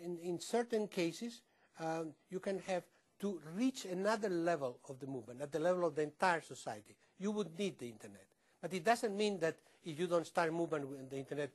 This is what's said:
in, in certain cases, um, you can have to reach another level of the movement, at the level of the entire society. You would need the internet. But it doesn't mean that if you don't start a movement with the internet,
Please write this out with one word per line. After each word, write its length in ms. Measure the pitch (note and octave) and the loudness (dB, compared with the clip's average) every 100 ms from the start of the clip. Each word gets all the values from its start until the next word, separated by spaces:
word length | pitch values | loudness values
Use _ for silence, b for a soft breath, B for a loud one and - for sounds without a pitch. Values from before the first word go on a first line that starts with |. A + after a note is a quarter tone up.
in, 160 | F3 E3+ | -6 -4
in 220 | F3+ E3 | -2 -4
certain 480 | - A#3 A#3+ A3 G#3+ | 0 0 2 0 0
cases, 540 | F#3+ E3 E3 A#3 - b b b - | 0 0 0 -8 -10 b b b -6
um, 340 | D#3+ E3 D#3+ - _ | -4 -2 -4 -10 _
you 100 | F3+ | -4
can 180 | G3+ F#3+ | -2 -2
have 240 | F#3+ F3+ - b b _ | 0 -2 -2 b b _
to 200 | G3+ F3 D3+ | -4 -2 -6
reach 300 | F3+ C4 - | 0 2 0
another 460 | F#3+ F3+ G3+ A3 G#3 | -4 2 4 4 2
level 480 | E3+ E3+ E3 C3 A#2+ - | 2 2 2 0 -4 -12
of 100 | C3 | -10
the 80 | C3+ | -6
movement, 340 | C3 A2+ A#2+ | -6 -8 -10
at 100 | C#3+ | -4
the 60 | D#3 | 2
level 280 | E3+ F3+ E3+ | 2 4 2
of 80 | |
the 80 | D3 | 2
entire 380 | D3+ - F#3 E3 | -2 4 4 4
society. 540 | - C3+ - G#2+ - - b - | -2 -10 -8 -8 -12 -20 b -6
You 120 | G3 | -2
would 260 | G#3 E3 E3 | -2 -4 -2
need 200 | G3 C#3+ | -4 -2
the 100 | B2 | -10
internet. 380 | G#2+ G#2+ G2+ - _ b b | -10 -14 -16 -20 _ b b
But 120 | E3+ | -6
it 100 | F#3 | 2
doesn't 320 | E3 A#3 A3+ G3+ | 4 4 2 2
mean 220 | G#3 F#3+ | 2 4
that 160 | D#3+ D#3 b b | 0 0 b b
if 140 | F3 D3 | -8 -4
you 80 | F3 | 2
don't 200 | E3+ D#3 | 2 2
start 220 | F#3 E3 | 2 2
a 40 | |
movement 360 | E3 E3 D3+ C3+ | 2 0 -2 -4
with 200 | C#3 C3 | -8 -8
the 80 | C3+ | -8
internet, 340 | C3+ D3 C#3+ | -4 -4 -4